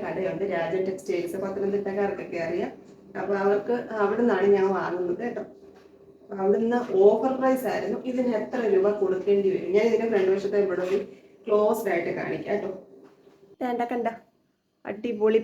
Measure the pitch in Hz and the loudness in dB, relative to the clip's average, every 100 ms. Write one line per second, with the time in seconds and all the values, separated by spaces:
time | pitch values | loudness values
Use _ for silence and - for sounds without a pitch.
0 | 165 165 185 160 190 170 165 185 190 185 | -4 -4 -4 -4 -4 -2 -2 -2 -2 -4
1 | - 175 - 190 190 190 196 202 196 202 | -4 -4 -4 -6 -6 -2 -2 -2 -2 -2
2 | 196 - 170 175 165 175 247 - - - | -2 -4 -8 -6 -4 -4 -4 -8 -20 -20
3 | - 196 190 196 202 202 - 240 - 220 | -14 -8 -2 0 2 2 0 -4 -4 -2
4 | 196 226 240 190 202 196 190 180 160 175 | 0 2 2 4 4 6 4 0 -2 -4
5 | 175 190 233 220 - - - - - - | -4 -4 -6 -8 -12 -16 -20 -20 -20 -20
6 | - - - 196 190 214 226 240 - 190 | -20 -20 -12 -2 2 2 2 0 0 6
7 | 208 226 262 254 262 254 208 180 185 240 | 6 6 2 0 2 2 0 -2 -4 -4
8 | 254 254 240 214 254 254 214 185 202 202 | -4 -2 0 -2 -2 -2 2 4 4 2
9 | 185 185 202 202 190 185 175 208 226 220 | 0 0 2 2 2 0 0 2 4 2
10 | 233 202 190 196 196 202 185 180 185 196 | 2 2 2 2 0 0 0 -2 -2 -2
11 | - - - _ 220 208 214 226 190 175 | -4 -14 -20 _ 0 2 2 0 0 -2
12 | - - - 151 170 202 185 - - - | -2 -4 -4 -6 -4 -4 -4 -10 -16 -20
13 | - _ _ _ _ - 247 240 240 247 | -20 _ _ _ _ -8 -4 -4 -4 -2
14 | 226 226 _ _ _ _ _ _ - 208 | -4 -6 _ _ _ _ _ _ -10 -6
15 | 240 208 214 220 | -6 0 2 2